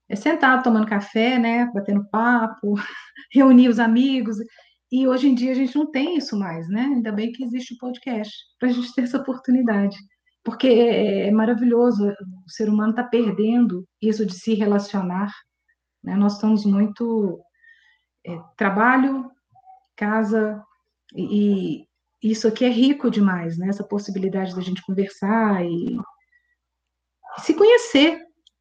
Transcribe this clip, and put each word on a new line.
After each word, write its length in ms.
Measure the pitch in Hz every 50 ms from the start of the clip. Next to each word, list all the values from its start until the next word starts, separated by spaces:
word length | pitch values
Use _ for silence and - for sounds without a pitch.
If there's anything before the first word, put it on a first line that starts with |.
| _ -
é, 80 | -
sentado, 460 | 202 - 302 330 311 - 262 254 247 254
tomando 240 | 247 226 214 214
café, 520 | 220 214 202 202 - - 220 226 247 262 247
né, 320 | 226 233 233 240 240 240 240
batendo 340 | 196 196 - 202 202 202 -
papo, 640 | - 220 226 240 247 240 226 220 - - - 208 208
<laughs> 580 | 208 - - - - - - - - - - -
reunia 380 | 277 262 269 254 247 254 247
os 80 | 226 208
amigos. 580 | 240 226 226 240 254 277 269 254 226 214 220 202 233 226 _ _ _ _ _ _ _ -
E 160 | 247 254 262 254
hoje 200 | 254 254 269 285
em 60 | 254
dia 180 | 240 240 262 262
a 20 |
gente 220 | 247 277 247 -
não 140 | 294 302 294
tem 260 | 302 262 277 339 359
isso 220 | 302 247 - 220 202
mais, 300 | 196 180 165 165 165 165
né? 140 | 196 220 254
Ainda 300 | 285 285 240 220 220 202
bem 200 | 202 220 233 240
que 120 | - 269
existe 300 | 240 233 254 254 - 247
o 40 | -
podcast 540 | - 247 247 - - 269 240 214 214 214 - - - _ _ -
pra 100 | 247 254
gente 240 | 247 247 240 - -
ter 80 | - 240
essa 160 | 240 - 277
oportunidade. 760 | - - 247 254 - - 247 262 247 226 208 202 202 196 196 - - _ _ _ _ _ _ _ -
Porque 240 | 226 220 - - 262
é, 600 | 240 220 240 233 208 185 214 208 202 196 190 202
é 20 |
maravilhoso, 760 | 208 220 220 226 247 220 247 240 233 233 240 247 220 196 202 202 202 - 202 185 - - -
o 40 | -
ser 180 | - - 220 214
humano 260 | 214 208 214 220 220
tá 80 | 247 247
perdendo 840 | 247 - 233 233 208 180 170 214 220 233 240 240 202 180 180 185 _ _ _
isso 240 | 208 220 214 208 220
de 80 | 185 180
se 200 | - - 226 220
relacionar, 760 | 202 214 208 208 202 202 - - 196 185 180 180 185 202 202 - - - _ _ _ _ _ _ _ _ _ _ _ -
né? 140 | 180 185
Nós 180 | 202 202 208 202
estamos 300 | - - 220 220 208 208
muito, 760 | 202 196 196 208 214 208 - 240 233 226 220 208 185 165 - - _ _ _ _ _ - _ _ _ _ _ _ _ _ _ -
é, 120 | 170 170 165 - _ _
trabalho, 720 | - 214 196 185 208 220 247 262 269 262 277 269 269 254 - _ _ _ _ _ _ _ - - - _ _ _
casa, 680 | - 208 208 214 220 220 202 220 220 214 214 214 208 208 _ _ _ _ _ _ _ _ _ -
e, 680 | - 185 - 208 208 208 202 202 196 180 170 147 - - _ _ _ _ _ _ _ -
e 80 | 214
isso 180 | 220 214 - 220
aqui 160 | 220 - 254
é 40 | 247
rico 420 | 240 226 254 269 285 285 - 240
demais, 460 | - 208 202 196 185 180 170 165 165 165
né? 100 | 180 190
Essa 160 | 202 202 202
possibilidade 680 | - 202 202 202 - 190 190 190 190 185 190 190 180 180
da 60 | 185
gente 220 | 180 185 180 - -
conversar 840 | - 190 190 196 196 - - - 196 220 226 226 214 202 190 175
e, 320 | 175 170 170 175 - 247
e 1400 | 233 196 - - _ _ _ _ _ _ _ _ _ _ _ _ _ _ _ _ _ _ _ _ _ - - - -
se 140 | - - 311
conhecer, 680 | - 403 440 480 466 - - - 269 285 320 320 - - - _ _ _ _ _ _